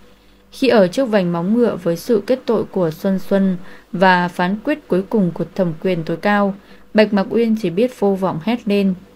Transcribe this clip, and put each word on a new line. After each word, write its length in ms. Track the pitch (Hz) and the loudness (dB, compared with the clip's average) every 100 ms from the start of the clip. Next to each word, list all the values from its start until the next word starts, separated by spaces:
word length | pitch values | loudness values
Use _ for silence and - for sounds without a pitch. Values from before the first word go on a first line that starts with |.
| - - _ - _ | -20 -20 _ -20 _
Khi 160 | - 269 | -2 2
ở 200 | 240 185 | 4 4
trước 180 | 262 269 | 2 0
vành 260 | 208 175 | 0 0
móng 220 | 175 175 | -2 0
ngựa 220 | 233 233 - | 0 0 0
với 220 | 170 170 | -4 -4
sự 260 | - 220 220 | 0 0 0
kết 120 | 262 - | -2 0
tội 180 | 214 | -2
của 280 | - 196 165 | -2 -2 -2
Xuân 280 | 156 196 190 | -2 -2 -2
Xuân 380 | - 196 196 175 - - - | 0 2 2 -2 -8 -20 -10
và 360 | 175 190 180 175 | 2 4 4 2
phán 300 | 175 180 208 | -2 -2 -2
quyết 240 | 247 302 - | -4 -4 -2
cuối 160 | 185 190 | -2 0
cùng 220 | 226 180 | 0 0
của 140 | - 165 - | -2 -6 -2
thẩm 180 | 180 160 | -2 -2
quyền 220 | 190 175 | -4 -2
tối 140 | 156 165 | -4 -2
cao, 380 | 208 208 202 196 - - - | 0 2 0 -2 -12 -20 -2
Bạch 200 | 208 208 | 2 4
Mạc 140 | 202 190 | 2 0
Uyên 260 | 220 226 220 | 0 0 0
chỉ 80 | 180 | -2
biết 300 | 165 247 - | 0 -2 0
vô 160 | 202 196 | 0 0
vọng 240 | 185 151 | -2 -4
hét 240 | 160 240 214 | -2 -4 0
lên 260 | 202 196 180 - | 0 0 -2 -8